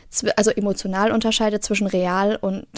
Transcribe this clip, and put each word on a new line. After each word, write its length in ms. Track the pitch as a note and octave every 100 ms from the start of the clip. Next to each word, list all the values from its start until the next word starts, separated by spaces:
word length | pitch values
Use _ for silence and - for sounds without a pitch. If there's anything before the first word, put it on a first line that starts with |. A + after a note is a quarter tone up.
| -
zw-, 220 | - G#3 -
also 140 | G#3+
emotional 600 | - G3+ F#3+ - F#3+ G#3+
unterscheidet 540 | A3+ A3 G#3+ A3 G#3
zwischen 220 | - G3+ G3
real 500 | F#3 F3+ F#3 G3+ G#3+
und 300 | G3 F#3+ -